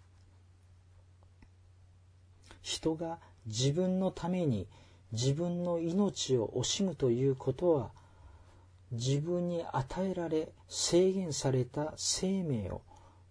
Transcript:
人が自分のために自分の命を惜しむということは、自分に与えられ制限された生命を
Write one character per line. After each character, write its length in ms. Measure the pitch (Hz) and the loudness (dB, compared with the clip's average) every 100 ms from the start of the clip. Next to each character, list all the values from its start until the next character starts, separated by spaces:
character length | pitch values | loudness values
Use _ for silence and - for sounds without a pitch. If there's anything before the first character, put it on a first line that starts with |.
| - - - - - - - - - - - - - - - - - - - - - - - - - - | -20 -20 -20 -20 -20 -20 -20 -20 -20 -20 -20 -20 -20 -20 -20 -20 -20 -20 -20 -20 -20 -20 -20 -20 -20 -14
人 320 | - - 160 | -8 -4 -2
が 240 | 160 165 165 - - 113 | -2 -4 -8 -14 -16 -8
自 260 | 110 135 | 0 2
分 260 | 156 185 185 | 2 2 2
の 120 | 185 | 0
た 180 | - 170 | -2 -2
め 160 | 185 160 | 0 2
に 220 | 104 92 - - - - | 0 -4 -14 -20 -20 -8
自 220 | 113 131 | -2 0
分 300 | 143 175 175 | 0 0 -2
の 160 | 175 170 | -2 0
命 580 | 165 185 196 - - 127 | 0 2 2 0 0 2
を 160 | 104 - | 2 0
惜 80 | |
し 200 | 131 - | -2 0
む 120 | 196 147 | -2 0
と 140 | 131 | 2
い 200 | 117 139 | 4 2
う 60 | 131 | 0
こ 180 | - | -2
と 200 | 131 180 | 2 4
は、 180 | 151 101 - - - - - - - - - - | 4 0 -10 -20 -20 -20 -20 -20 -20 -20 -20 -10
自 280 | 117 127 143 | -4 0 0
分 280 | 160 175 175 | 0 0 0
に 160 | 170 | -2
与 440 | - - 131 180 190 | -2 -4 -2 -2 -2
え 60 | |
ら 160 | 180 165 | -2 0
れ 200 | 156 160 - - | 0 -2 -8 -10
制 420 | - - 175 190 | -4 4 6 6
限 220 | 190 175 | 4 -2
さ 180 | 139 139 | -2 0
れ 140 | 131 123 | 2 0
た 300 | 147 156 - | -4 -6 -4
生 460 | - - 185 196 | -2 0 0 0
命 260 | 165 120 95 | 0 -2 -4
を 140 | 90 - - - - - | -8 -12 -20 -20 -20 -20